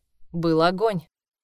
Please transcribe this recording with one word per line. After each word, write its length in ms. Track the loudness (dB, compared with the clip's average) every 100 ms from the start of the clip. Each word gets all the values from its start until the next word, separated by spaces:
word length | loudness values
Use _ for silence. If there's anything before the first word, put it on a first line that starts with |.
| _ _ -12
был 320 | -4 0 2
огонь. 460 | 2 2 -2 -2 -8 _ _ _